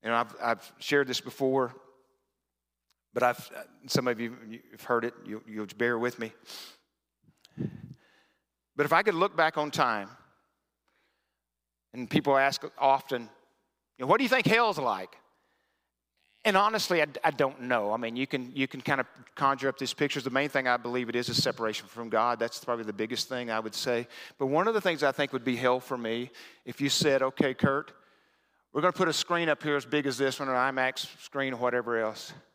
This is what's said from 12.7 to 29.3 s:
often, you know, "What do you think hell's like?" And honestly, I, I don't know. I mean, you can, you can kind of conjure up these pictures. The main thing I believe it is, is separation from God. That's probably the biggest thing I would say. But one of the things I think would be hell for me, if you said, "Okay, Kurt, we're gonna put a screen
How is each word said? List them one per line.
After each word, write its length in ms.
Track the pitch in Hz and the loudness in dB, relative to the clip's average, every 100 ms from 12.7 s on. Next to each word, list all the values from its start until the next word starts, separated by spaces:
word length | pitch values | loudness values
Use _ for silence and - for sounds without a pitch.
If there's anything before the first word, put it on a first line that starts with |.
| - | 0
often, 460 | 139 135 - 127 | 2 2 0 -6
you 60 | 113 - _ _ _ _ _ _ | -6 -18 _ _ _ _ _ _
know, 80 | 131 | 2
"What 120 | 214 | 2
do 40 | |
you 60 | 254 | 4
think 160 | 262 - | 2 4
hell's 340 | 226 233 165 | 4 4 0
like?" 380 | 127 95 95 - _ _ _ _ _ _ _ _ _ _ _ _ 220 | -2 -2 -6 -16 _ _ _ _ _ _ _ _ _ _ _ _ 2
And 100 | 190 | 4
honestly, 460 | 208 220 - 175 | 4 2 2 2
I, 60 | 151 135 | 2 2
I 100 | 160 | 0
don't 320 | 143 139 139 | 2 0 0
know. 280 | 123 123 104 | 0 0 2
I 60 | 110 | -2
mean, 180 | 117 120 | -2 -4
you 100 | 135 | -4
can, 280 | 135 123 135 | -4 -6 -4
you 140 | 135 | -4
can 100 | 135 | -4
kind 220 | 139 135 | -2 -2
of 40 | 127 - - - | -2 -8 -20 0
conjure 320 | 143 135 135 | 0 2 -2
up 100 | - | -2
these 160 | 131 | -6
pictures. 300 | - 143 147 | -2 -2 0
The 60 | 127 | 0
main 180 | 127 147 | 0 0
thing 180 | 143 131 | 0 0
I 120 | 123 | 0
believe 320 | 120 123 117 | 0 -4 -2
it 60 | 120 | -2
is, 100 | 123 | 0
is 160 | 117 | 0
separation 440 | 131 120 113 107 - | 0 0 -2 -4 -10
from 200 | 117 117 | -12 -2
God. 320 | 110 120 117 | 2 2 2
That's 240 | 117 - | -2 -4
probably 220 | - 117 107 | -4 -4 -4
the 80 | |
biggest 340 | 101 110 123 - | -4 -4 -4 -4
thing 240 | 127 120 | -6 -4
I 80 | 110 | -4
would 160 | 110 - | -4 -4
say. 320 | 135 120 120 - - _ | -2 -2 -2 -14 -20 _
But 80 | 135 | 0
one 240 | 147 202 | 2 2
of 40 | |
the 80 | 220 | 2
things 220 | 190 160 | 0 2
I 80 | 143 | 0
think 220 | 135 139 | 2 -2
would 100 | 131 | 0
be 140 | 120 120 | -2 2
hell 240 | 127 127 | 2 2
for 160 | - 127 | 0 -6
me, 340 | 117 117 123 - - - | -4 -4 -6 -12 -20 -18
if 160 | - - | -16 -4
you 80 | 139 | 0
said, 340 | - 156 135 | 2 4 4
"Okay, 320 | 131 - 139 | 2 2 0
Kurt, 380 | 127 143 139 - - _ _ _ _ _ _ _ | 2 2 0 -4 -20 _ _ _ _ _ _ _
we're 100 | - | 0
gonna 120 | 175 | 0
put 140 | 175 180 | 2 0
a 60 | |
screen 360 | 151 - | 0 0